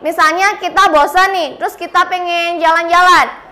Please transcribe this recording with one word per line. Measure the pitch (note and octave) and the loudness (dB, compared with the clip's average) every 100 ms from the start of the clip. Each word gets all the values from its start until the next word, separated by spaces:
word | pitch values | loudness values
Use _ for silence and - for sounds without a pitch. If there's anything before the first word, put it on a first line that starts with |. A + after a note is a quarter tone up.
Misalnya | D4+ E4+ D#4 E4 G4 G4 | -6 0 0 0 -2 -2
kita | F4+ F#4+ G4 | -4 0 2
bosan | D#4 C#4+ F#4 F#4+ | 2 2 2 0
nih, | F#4+ D4+ C4 | 0 -6 -6
terus | F#4+ F#4+ | -8 -8
kita | F4 F4+ F4+ | -6 -2 -2
pengen | F#4 F4+ F4 E4+ E4+ | -4 -4 -4 -4 -2
jalan-jalan. | D#4+ E4 E4+ E4+ F4+ E4+ A#3+ - - | 0 0 2 2 4 4 2 -4 -20